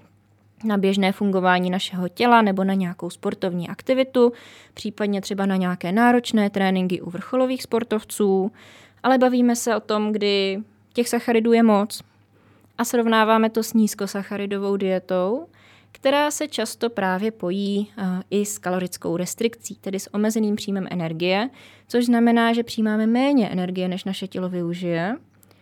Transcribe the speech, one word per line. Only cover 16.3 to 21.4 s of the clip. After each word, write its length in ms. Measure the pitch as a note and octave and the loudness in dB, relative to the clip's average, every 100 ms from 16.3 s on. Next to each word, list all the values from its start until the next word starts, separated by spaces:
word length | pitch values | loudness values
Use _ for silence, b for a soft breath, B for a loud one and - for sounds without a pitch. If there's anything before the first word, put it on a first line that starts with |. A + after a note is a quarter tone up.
se 160 | D4 D4+ | -2 -6
často 420 | - A3 - A#3 | -6 -6 -4 -4
právě 420 | A#3 F#3+ F#3 A3 | -2 -2 0 -2
pojí, 600 | A3 F3 F#3+ G3+ G3+ G#3 - | -4 -6 -4 -2 -2 -4 -6
eh, 60 | F#3+ F#3 - | -4 -4 -4
i 160 | G3+ G#3 | -4 -4
s 120 | - | -6
kalorickou 600 | F3+ F#3 F3+ - F3 E3 | -4 -4 -4 -8 -6 -4
restrikcí, 580 | F3+ - A3+ - - G3+ | -4 -4 -4 -4 -16 -14
tedy 240 | G3+ F#3+ | -8 -8
s 140 | - | -6
omezeným 420 | G3+ G#3+ A3 G#3+ G#3 | -2 -2 0 -2 -2
příjmem 320 | - G3 F#3 | -4 -6 -6
energie, 580 | F3+ E3 D#3+ F3 F#3+ | -6 -6 -2 0 0